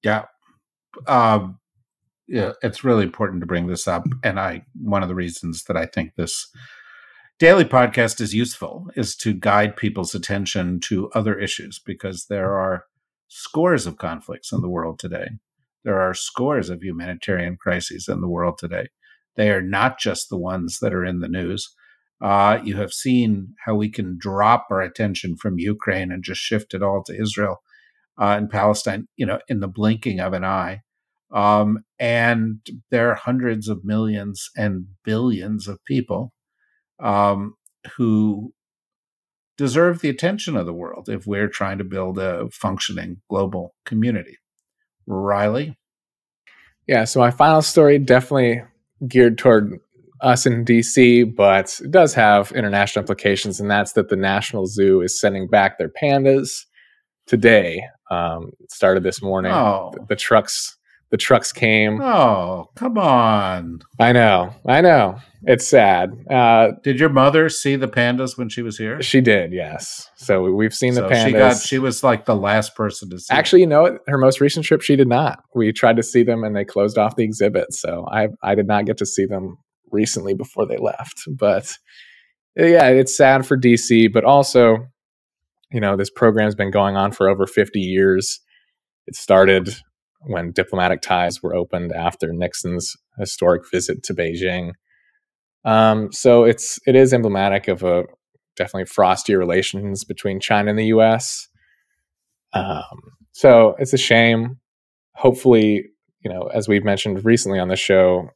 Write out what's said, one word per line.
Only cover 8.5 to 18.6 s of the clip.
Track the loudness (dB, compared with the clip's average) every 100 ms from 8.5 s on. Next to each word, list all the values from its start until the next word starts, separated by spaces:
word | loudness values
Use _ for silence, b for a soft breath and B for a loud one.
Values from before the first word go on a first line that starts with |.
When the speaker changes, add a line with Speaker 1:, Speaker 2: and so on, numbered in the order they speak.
| -6 -14 -14 -14 -8
Speaker 1:
is | -8 -6
to | -6
guide | -4 -2 0 -2 -4
people's | -8 -6 -10
attention | -10 -8 -8 -6 -6 -6 -6
to | -4 -6 -4 -4
other | -4 -4
issues, | -6 -10 -14 -18
because | -16 -12 -12 -12 -10
there | -6 -4
are | -4 -4 -6 _ _ _ _ _
scores | -20 -10 -2 0 0 -4
of | -10
conflicts | -12 -12 -16 -18 -10
in | -8
the | -6
world | -6 -8 -10
today. | -12 -12 -12 -16 _ _ _ _
There | -6 -2
are | -2
scores | -4 -12 -6 -4 -4 -6
of | -10
humanitarian | -10 -10 -12 -12 -6 -6 -6 -8
crises | -6 -6 -8 -14 -10
in | -8
the | -6
world | -4 -6
today. | -6